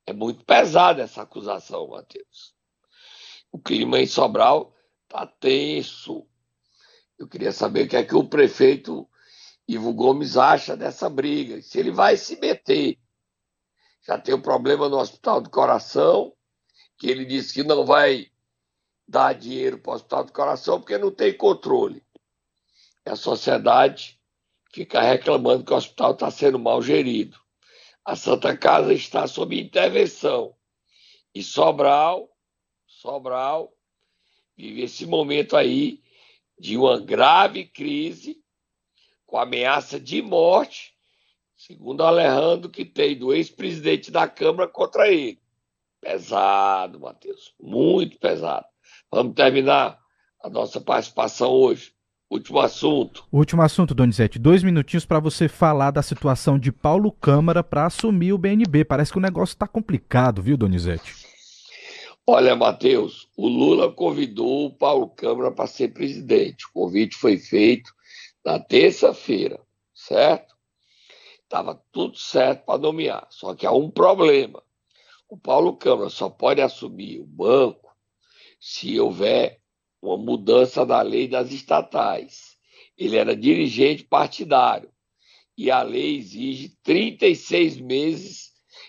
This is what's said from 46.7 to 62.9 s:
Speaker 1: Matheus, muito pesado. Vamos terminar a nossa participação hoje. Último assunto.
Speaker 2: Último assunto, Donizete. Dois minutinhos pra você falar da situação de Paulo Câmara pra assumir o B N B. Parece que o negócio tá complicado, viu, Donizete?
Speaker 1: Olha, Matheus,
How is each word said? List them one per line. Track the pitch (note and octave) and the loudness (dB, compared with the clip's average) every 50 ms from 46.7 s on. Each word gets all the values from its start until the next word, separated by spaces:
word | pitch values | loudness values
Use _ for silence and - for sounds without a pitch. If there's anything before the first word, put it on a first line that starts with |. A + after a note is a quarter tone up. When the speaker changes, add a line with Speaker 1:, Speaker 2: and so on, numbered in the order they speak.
| F#2+ F#2+ F#2 F2 - D2 | 0 -2 -4 -8 -12 -16
Speaker 1:
Matheus, | C2+ B1 - _ - G4 - - - - _ _ | -18 -18 -18 _ -16 -16 -16 -16 -20 -20 _ _
muito | - F2+ G2+ B2 D3 E3+ F#3+ F#3+ - - - _ | -12 -6 -2 0 2 2 2 2 0 -4 -6 _
pesado. | - F#2 E2+ D#2 D#2+ D#2+ C#2 - - _ _ _ _ _ - - _ _ | -4 -4 -2 -4 -4 -6 -6 -6 -8 _ _ _ _ _ -20 -20 _ _
Vamos | - A2+ B2+ A#2 - | -2 -2 -2 0 2
terminar | D3 C#3 C3 C3 C#3 C3+ C#3 C#3+ C#3 B2 A#2 - _ _ _ _ _ _ _ _ _ | 2 2 4 4 2 2 2 2 2 0 -2 -6 _ _ _ _ _ _ _ _ _
a | - F#2+ | -14 -10
nossa | G2+ A#2 A2+ A2 - A#2+ | -6 -6 -6 -6 -8 -8
participação | - - B2+ A#2 A2+ - - A#2 A#2 G#2+ - - A#2+ B2+ | -4 -2 -2 -2 -4 -4 -4 -4 -4 -4 -4 -2 0 2
hoje. | C3 C3 C3 A#2+ - - - - _ _ _ _ _ _ _ - | 4 4 4 2 2 -2 -8 -16 _ _ _ _ _ _ _ -10
Último | - A2 - - - C#3+ | -10 -10 -8 -4 0 0
assunto. | B2+ A2+ - - D3 D3+ D3+ C#3 A2+ - - - - _ | 0 0 -2 -2 -2 0 0 0 -2 -4 -8 -18 -8 _
Speaker 2:
Último | - C#3 D3 - E3 E3 | 0 2 2 2 4 4
assunto, | D#3+ D3+ - - F3 - C3 | 2 4 4 2 0 0 2
Donizete. | B2 B2+ A#2+ G#2 - A2 G#2 - | 2 2 4 4 2 0 0 0
Dois | A#2 A#2 D3+ F3+ F#3+ F3+ | 2 4 6 6 6 4
minutinhos | F#3+ E3+ D#3 C3 - - E3+ - | 2 2 0 0 -2 -4 -4 -2
pra | - E3 D#3 | 0 0 0
você | D3+ D#3 - - E3+ D3 | 0 -2 0 0 -2 -2
falar | - - F3 D#3 D3+ C#3 C3+ C#3+ | 0 2 2 2 4 2 2 0
da | C#3+ D3+ | 0 0
situação | C#3 - B2+ - - C#3+ C3 - - D3+ C#3 C#3 | -2 -4 -4 -2 -2 0 0 0 2 2 2 2
de | A#2 C3+ | 0 -2
Paulo | - _ - D3 D#3+ G3 G#3 G#3 | -4 _ 0 0 2 2 0 -2
Câmara | - - - D3 C#3 D3 D#3+ E3+ E3 F3 | -2 0 2 4 4 4 4 2 2 0
pra | E3 - - D3 D#3 | 0 -2 -2 -2 0
assumir | F3 - - - A3+ G3+ F3 E3+ F#3 | -2 -2 -2 -2 0 0 2 0 0
o | G3+ F#3 | 0 0
B | F3 G3 | 0 0
N | G#3 G#3+ A#3 | 2 2 2
B. | F3 C#3+ D3 D3 | 2 4 2 2
Parece | - C#3 C3+ D3+ - | 2 0 0 0 0
que | - F#3+ | -2 -2
o | |
negócio | F#3 F#3+ F3 E3 F3 - - | -2 -2 -2 -2 -4 -4 -4
tá | - G#3 - | -6 -8 -6
complicado, | - A3+ A3 - E3+ - - - - B2 B2+ B2+ G#2+ F#2+ | -6 -6 -4 -4 -4 -4 -2 0 2 2 2 2 0 -2
viu, | F#2 A#2+ D3 | -2 0 0
Donizete? | C3 G#2+ G2 F#2 F2 E2+ F2 E2+ D#2+ - - - - - - _ _ _ - - - - - - - - - - - - - - _ _ | 2 2 0 0 0 -2 -2 -4 -6 -8 -14 -20 -20 -20 -20 _ _ _ -20 -20 -20 -20 -20 -20 -20 -20 -20 -20 -20 -20 -20 -20 _ _
Speaker 1:
Olha, | - C#3 B2 B2+ B2+ A#2+ | 4 4 6 6 4 4
Matheus, | A#2+ A#2 G#2+ - - A2+ C3 | 4 2 0 0 2 2 2